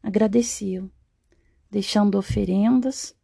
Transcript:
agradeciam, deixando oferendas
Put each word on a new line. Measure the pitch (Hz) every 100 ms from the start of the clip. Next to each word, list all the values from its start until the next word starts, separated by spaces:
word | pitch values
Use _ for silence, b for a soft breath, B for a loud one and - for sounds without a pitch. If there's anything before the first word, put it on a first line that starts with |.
agradeciam, | 220 202 214 226 233 - 202 185 190 _ _ _ _ _ _ _ _
deixando | 208 196 208 208 196
oferendas | 190 208 185 185 220 254 254 269 - _